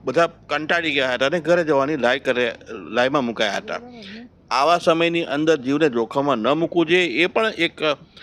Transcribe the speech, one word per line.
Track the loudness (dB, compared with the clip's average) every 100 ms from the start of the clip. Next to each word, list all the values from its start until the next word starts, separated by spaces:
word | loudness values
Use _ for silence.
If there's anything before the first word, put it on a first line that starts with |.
બધા | -2 0 0
કંટાળી | -2 -6 -6 -2 -2 0
ગયા | 0 0
હતા | 0 0
અને | 0
ઘરે | 2 2
જવાની | 2 0 0 0
લાઈ | 0 0
કરે, | 0 0 -2 -4 -12
લાઈમાં | -14 -6 -2 0 0
મુકાયા | -2 -2 -2 -2
હતા. | -6 -10 -10 -18 -18 -18 -20 -20 _
આવા | 0 2 4
સમયની | 4 2 2 0
અંદર | -2 0 2 2
જીવને | 0 2 2
જોખમમાં | 2 0 0 0 0
ન | 2
મૂકવું | 0 0 0 2
જોઈએ, | 2 2 0
એ | 0
પણ | 0 -2
એક | -2 -4 -2 -2 -2 -8 -20